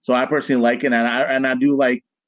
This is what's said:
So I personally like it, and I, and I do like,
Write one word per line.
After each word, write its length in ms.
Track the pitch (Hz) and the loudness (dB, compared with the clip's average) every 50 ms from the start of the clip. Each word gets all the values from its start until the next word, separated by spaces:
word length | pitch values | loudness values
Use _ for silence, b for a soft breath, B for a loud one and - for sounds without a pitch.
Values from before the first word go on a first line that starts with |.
So 120 | - - | -4 -2
I 140 | 123 123 131 | 0 0 0
personally 340 | 131 151 143 139 - 135 123 | 0 -2 -2 0 0 0 2
like 240 | 117 120 123 123 143 | 2 2 0 0 0
it, 80 | 135 | 0
and 160 | 120 117 117 120 | 0 0 0 0
I, 140 | 117 127 | -2 -2
and 240 | 139 135 131 131 135 | -2 -2 -2 -2 -2
I 80 | 131 127 | -2 0
do 200 | 127 139 143 143 | 0 0 0 2
like, 300 | 135 135 123 127 127 - _ _ _ _ | 2 2 0 0 -2 -6 _ _ _ _